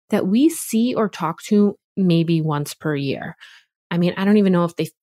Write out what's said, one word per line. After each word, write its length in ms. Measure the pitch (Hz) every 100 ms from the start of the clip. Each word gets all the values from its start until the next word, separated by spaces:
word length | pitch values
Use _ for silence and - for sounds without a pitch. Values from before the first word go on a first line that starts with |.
| _
that 160 | 214 185
we 220 | 220 320
see 440 | 330 - 226 240
or 160 | - 208
talk 320 | - 160 - -
to 340 | 208 202 - _ -
maybe 440 | 185 165 165 165
once 340 | 156 147 143 -
per 200 | 156 143
year. 420 | 139 - - - - - _ _ -
I 80 | 170
mean, 160 | 180 -
I 60 |
don't 140 | 196 214
even 160 | 190
know 100 | 175
if 120 | 170 -
they 160 | 160 -